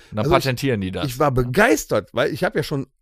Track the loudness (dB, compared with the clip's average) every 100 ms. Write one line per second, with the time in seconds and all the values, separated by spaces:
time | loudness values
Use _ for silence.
0 | -8 -4 2 2 2 -2 0 -2 -2 -4
1 | -4 0 0 2 0 4 4 2 0 -4
2 | -2 -2 -2 -2 -4 -2 -4 -4 -6 _